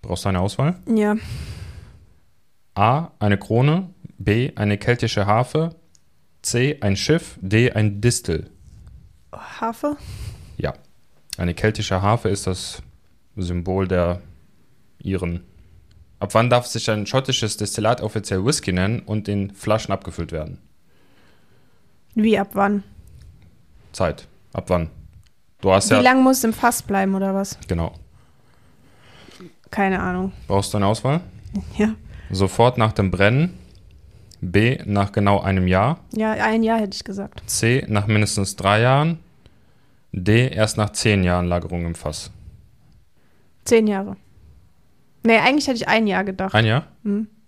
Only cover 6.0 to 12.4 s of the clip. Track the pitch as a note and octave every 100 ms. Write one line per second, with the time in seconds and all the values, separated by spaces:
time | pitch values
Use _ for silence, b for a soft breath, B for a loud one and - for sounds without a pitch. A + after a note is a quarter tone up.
6 | _ _ _ _ - A#2+ C3+ D3 G#2 G2
7 | - D#3+ - - F#2+ G#2+ B2 A2 G#2+ G2+
8 | A#2+ - - D#2+ - - - - - -
9 | - _ _ - - - A3+ A3+ D4 D4
10 | B B B B B - C#2+ - - _
11 | _ _ _ - F2 E2+ G#2+ A2 G#2 F#2
12 | G2 A#2 F#2+ G2